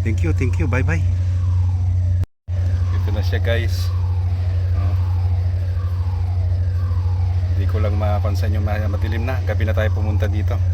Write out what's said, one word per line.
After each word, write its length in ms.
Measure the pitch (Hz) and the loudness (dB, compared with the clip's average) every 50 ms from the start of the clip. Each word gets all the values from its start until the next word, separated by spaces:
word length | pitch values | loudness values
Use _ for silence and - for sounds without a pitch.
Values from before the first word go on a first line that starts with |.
| - | -2
Thank 180 | - - - | -2 0 0
you, 140 | - 165 147 | 0 0 2
thank 240 | - 135 123 - - | 2 0 0 0 0
you. 80 | 160 | 0
Bye, 180 | - 123 127 131 | 0 0 0 0
bye. 160 | 135 165 170 - - - - - - - - - - - - - - - - - - - - - - - - 92 - _ _ _ - 90 92 92 92 90 - - - - | 2 0 2 2 0 0 0 0 0 0 0 0 0 2 2 2 0 0 0 0 0 0 0 2 2 2 0 0 -2 _ _ _ -6 -4 -2 0 0 0 0 0 0 0
Ito 160 | - - - | 0 0 0
na 140 | 95 104 98 | 0 0 0
siya, 180 | - - - | 0 0 0
guys. 480 | - - 117 117 117 - - - - - - - - - - - - - - - - - - - - - - | 0 0 0 0 0 0 -2 -2 -2 -2 -2 -2 -2 0 0 0 0 -2 -2 0 -2 -2 0 0 0 0 0
Oh. 180 | - - - - - - - - - - - - - - - - - - - - - - - - - - - - - - - - - - - - - - - - - - - 90 - 90 90 - - - - - - - - - | 0 0 0 0 0 0 0 0 0 0 0 0 0 0 0 0 -2 -2 -2 -2 -2 -2 -2 -2 -2 -2 -2 -2 -2 -2 -2 0 0 0 0 0 0 0 0 0 0 0 0 0 0 0 0 0 0 0 0 0 0 0 0 0
Hindi 100 | 95 95 90 | 0 0 0
ko 100 | - - | 0 0
lang 160 | 98 107 101 | 0 0 0
mapansin 560 | 98 104 104 104 104 98 107 101 - 95 92 104 | 0 0 0 0 0 0 0 0 0 0 0 0
yung 140 | 107 104 | 0 0
ma-, 180 | 107 104 104 90 | 0 0 0 0
madilim 400 | - - - - - 92 - - | -2 -2 -2 -2 -2 -2 -2 -2
na. 160 | 127 131 131 - | -2 -2 -2 -2
Gabi 180 | - 107 - - | 0 0 0 0
na 80 | - 110 | 2 2
tayo 160 | - - 101 - | 2 2 2 0
pumunta 320 | - - 107 104 - - | 0 0 0 0 0 0
dito. 320 | 104 92 92 92 92 95 92 - - | 0 0 0 0 0 0 0 0 0